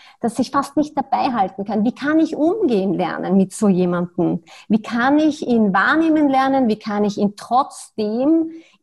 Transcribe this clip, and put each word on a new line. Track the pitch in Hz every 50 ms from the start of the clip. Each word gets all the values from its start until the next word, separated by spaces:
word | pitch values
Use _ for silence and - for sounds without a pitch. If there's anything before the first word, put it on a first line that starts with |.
| - - - _
das | - 233 - -
ich | 247 -
fast | - 277 277 - - 302
nicht | 294 294 - 285
dabei | 262 - - - 262 285 240
halten | 214 190 190 - - 196
kann. | 214 202 214 202
Wie | 247 -
kann | - 262 285 311 320
ich | 320 311 311
umgehen | - 294 330 403 453 415 277 233 190 190 196 165
lernen | 170 180 165 - - - 170 185 196
mit | 190 190 -
so | - 220 202
jemandem? | 185 180 180 175 175 175 175 175 - - 170 160 170 170 - - - - - -
Wie | 214 220
kann | 214 - 220 233 247 269 294 302
ich | 311 311 - - - -
ihn | 240 226 214 202 185
wahrnehmen | 196 202 240 294 320 330 320 302 311 294 269
lernen? | 269 262 262 269 269 269 262 214
Wie | 214 214
kann | - 220 208 208 208
ich | 202 202 202
ihn | 208 202 202
trotzdem | - - - 233 262 269 262 - - - - _ - 214 208 214 240 262 302 330 330 320 320 - - - _ _ _